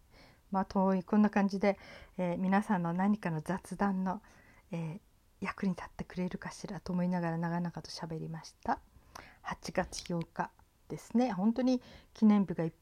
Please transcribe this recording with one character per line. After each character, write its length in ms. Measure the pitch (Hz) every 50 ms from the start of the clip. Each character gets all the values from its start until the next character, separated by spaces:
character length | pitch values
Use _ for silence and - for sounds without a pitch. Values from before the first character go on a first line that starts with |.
| _ _ - - - - - _ _ _
ま 100 | 202 190
あ、 40 | 190
遠 300 | - - 202 190 190 190
い、 80 | 185 175
こ 140 | - 220 208
ん 40 |
な 80 | 214 208
感 180 | - 208 196 196
じ 120 | 202 196
で、 180 | 196 202 196 - - - - - - - _ -
え 160 | 180 175 175
ー、 40 | 175
皆 260 | 190 185 196 202 214
さ 140 | - 214 180
ん 60 | 170
の 100 | 165 170
何 240 | 180 190 202 208 208
か 140 | - 185
の 100 | 160 156
雑 340 | 151 - 180 185 - - 185
談 280 | 170 202 202 190 185 185
の、 180 | 190 180 202 - - - - - - - - _ _
え 280 | - 170 165 160 156 202 - _ _ _ _ _ _ _
ー、 40 | 196
役 200 | - - - -
に 60 | 190 175
立 100 | - -
っ 40 | -
て 120 | - - -
く 120 | - - 180
れ 120 | 180 180
る 80 | - -
か 140 | - 175
し 140 | - - - -
ら 120 | 202 160
と 140 | - - 175
思 100 | 180 180
い 60 | 180
な 120 | 180 175
が 100 | 170 165
ら 60 | 165 165
長 220 | 170 170 170 175
々 120 | 175 170
と 180 | - 170 - -
喋 300 | - - - 165 165 160
り 100 | 160 160
ま 140 | 160 165 -
し 120 | - - _ _
た。 160 | - - - - _ _ - - - - - - - - -
八 300 | - - 170 - - 175
月 320 | - - 175 - - - - - 175
八 60 | 170 160 - _
日 160 | - - - - _ _ _ _ _ _ _
で 100 | 151 156
す 200 | - - - 233
ね。 140 | 247 254
本 220 | 196 175 190 226 233
当 80 | -
に 200 | 254 254 254 247 - - - - - _ _
記 120 | - 220
念 200 | 214 208 208 196
日 80 | - 175
が 100 | - 165
い 40 | 165
っ 40 | - _